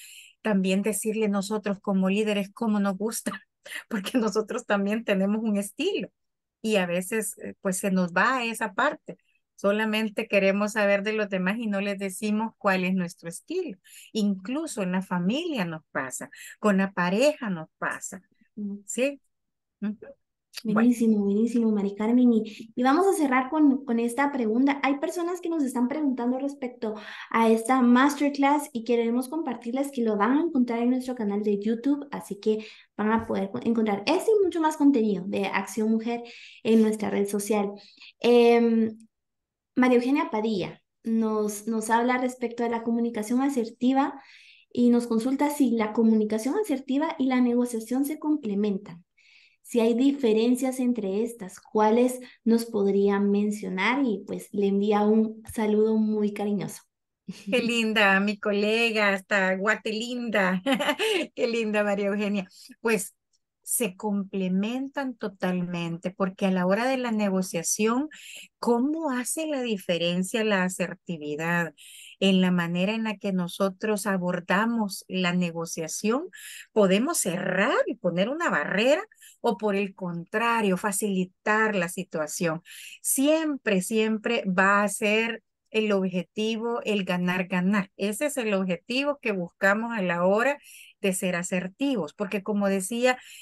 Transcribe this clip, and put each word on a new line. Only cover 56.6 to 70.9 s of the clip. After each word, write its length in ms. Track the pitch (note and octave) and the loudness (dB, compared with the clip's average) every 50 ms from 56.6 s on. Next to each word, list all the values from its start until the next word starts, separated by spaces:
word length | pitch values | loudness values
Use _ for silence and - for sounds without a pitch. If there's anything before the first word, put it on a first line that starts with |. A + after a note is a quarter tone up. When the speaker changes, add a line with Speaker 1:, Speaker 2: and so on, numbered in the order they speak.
| D#3+ D3+ - - - _ _ _ _ _ _ _ _ | -4 -6 -10 -14 -20 _ _ _ _ _ _ _ _
Speaker 1:
Qué 360 | - F3 - - G3+ C4 B3 | -16 -16 -12 -6 -2 0 0
linda, 580 | - A#3 A#3+ A#3 A3 A3 G#3+ A3 G#3 G3 F#3+ G3 | 0 0 0 0 0 2 2 4 4 6 6 4
mi 180 | G3+ G#3 G#3 | 2 0 -2
colega, 760 | - - G#3+ G#3 G3+ G#3 G#3+ A3 A#3 A#3 A3+ G#3 A3 G#3 G3+ G3 | -2 -2 -2 0 0 0 2 2 2 2 0 2 2 2 2 0
hasta 420 | F#3+ - - G#3+ G3 F#3 F#3 F#3+ | 0 -2 -2 0 2 2 0 0
Guatelinda. 1080 | F#3+ F#3+ A3 D#4+ - - A3+ G#3 A3 A#3+ A#3+ B3 A#3+ A#3+ A3+ G#3+ G#3 F#3+ F3+ F#3 F3+ - | 0 0 0 0 0 -2 -4 -4 -4 -6 -6 -6 -6 -4 -2 0 2 2 2 0 0 0
<laughs> 680 | C4+ C4 - C#4+ D4 C#4+ - G#4+ A4 G#4 E4+ C4+ - _ | 0 0 0 0 -2 -2 0 -2 0 0 -2 -2 -4 _
Qué 120 | - B3+ | -4 -2
linda, 360 | A#3 A3+ A#3 A3+ G#3+ G#3 G#3 G#3 | -2 0 -2 -2 0 0 0 0
María 240 | G#3 G3+ G3 G3+ | 0 0 0 0
Eugenia. 400 | G3 G#3 G#3 G#3 G3 G#3 G3+ F#3 - - - - - B3 _ | -2 -2 -2 -2 -2 -2 -4 -4 -8 -16 -20 -20 -20 -20 _
Pues, 340 | - A3+ A3 F3+ - - - _ _ _ _ _ _ _ _ _ _ | -2 0 0 0 -2 -8 -12 _ _ _ _ _ _ _ _ _ _
se 300 | - - - A#3+ F#3 F#3 | -6 -4 -2 -2 -4 -4
complementan 1200 | - A3 G#3+ G3+ G3+ F#3+ G3 - G3 F#3 F3+ F#3 F#3+ G3+ A3 B3 C4 C4+ C4+ - C#4+ C#4 C4 A#3 | -6 -6 -4 -4 -4 -4 -4 -4 -4 -2 0 0 0 0 -2 -4 -6 -6 -6 -6 -6 -6 -6 -6
totalmente, 960 | - G#3+ G#3 G3+ _ F#3+ F#3 F#3 F3+ E3+ F3 F3+ E3+ E3+ E3 E3+ E3 - F3+ | -8 -10 -10 -6 _ -2 -2 -2 -2 -4 -4 -6 -6 -6 -6 -6 -6 -8 -8
porque 340 | F#3 - G3 F#3 F#3+ - G3 | -4 -2 -2 -2 -2 -2 0
a 40 | F#3+ | 0
la 140 | F#3 F3+ F3+ | 2 2 2
hora 200 | F#3 G3 A3 A#3+ | 2 2 2 2
de 120 | C4 C4+ | 0 0
la 140 | B3+ B3 A#3+ | -2 -2 -2
negociación, 960 | A3 G#3+ G#3 G3 F#3+ F#3+ F#3 - - E3+ D#3+ - - - G#3+ A3 A#3+ B3+ D4+ D4+ - - - - - - - - _ _ | -2 0 0 0 0 0 -2 -2 -4 -4 -4 -2 -2 0 2 2 2 0 -2 -4 -8 -16 -20 -18 -18 -18 -20 -20 _ _
¿cómo 500 | - A#3 A#3 A#3 B3+ D4 D#4 E4 D#4+ C#4+ | 0 0 2 2 2 0 0 -2 -2 -2
hace 380 | B3 B3 A#3+ - - D#4+ D#4+ | -2 -4 -4 -4 -6 -6 -4
la 140 | D#4 D4 C4 | -4 -4 -4
diferencia 800 | B3 A#3 G#3+ F#3 - - F3 E3 E3+ E3+ F3 F3+ F#3 - - A3+ G#3+ | -2 -4 -4 -4 -2 -4 -2 0 0 0 0 -2 -2 -2 -2 -2 0
la 200 | G#3+ G3+ F#3 F3+ | 0 2 0 0
asertividad? 1080 | F#3 F#3 - F3+ E3+ | -2 -2 -4 -6 -6